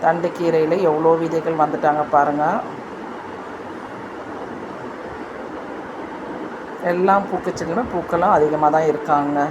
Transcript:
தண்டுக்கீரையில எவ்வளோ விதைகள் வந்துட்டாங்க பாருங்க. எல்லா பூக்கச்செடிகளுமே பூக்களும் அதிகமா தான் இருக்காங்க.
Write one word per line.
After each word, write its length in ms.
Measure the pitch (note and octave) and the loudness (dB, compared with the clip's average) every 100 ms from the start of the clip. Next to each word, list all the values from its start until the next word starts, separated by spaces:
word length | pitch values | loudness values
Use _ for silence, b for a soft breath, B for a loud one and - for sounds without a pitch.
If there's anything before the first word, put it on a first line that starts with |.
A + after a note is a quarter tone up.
தண்டுக்கீரையில 720 | E3 E3+ E3+ - E3+ D#3+ D#3 F3 F3 | 2 2 0 0 2 4 4 4 4
எவ்வளோ 200 | D3+ E3 E3 | 6 6 6
விதைகள் 360 | E3 E3 D#3 D#3+ | 4 0 0 2
வந்துட்டாங்க 400 | D3+ D3 D3+ D3 D3 | 2 4 2 2 4
பாருங்க. 320 | D3 C#3+ D3 D3+ G#3 - - - - - - - - - - - - - - - E3 - - - - - - - - - - - - - - - - - - - - - - D3+ - - - F3+ | 4 4 4 2 2 -2 -8 -10 -10 -10 -10 -10 -12 -12 -12 -10 -10 -12 -12 -12 -10 -10 -10 -8 -10 -10 -10 -10 -10 -10 -10 -10 -10 -10 -10 -10 -10 -10 -10 -10 -10 -8 -8 -8 -10 -12 -6 -2
எல்லா 240 | F3 F#3 G3 G3 | 2 4 2 2
பூக்கச்செடிகளுமே 520 | F3+ - E3 E3 F3+ B3 | -4 -4 -6 -4 -4 -2
பூக்களும் 440 | F#3 D#3+ E3+ F#3 F3+ | -4 -2 0 4 4
அதிகமா 320 | D3+ D3+ D3+ D#3 | 4 4 4 4
தான் 120 | D#3+ | 2
இருக்காங்க. 520 | D3+ D3+ D3 C#3+ C#3+ D3 | 0 2 2 2 0 0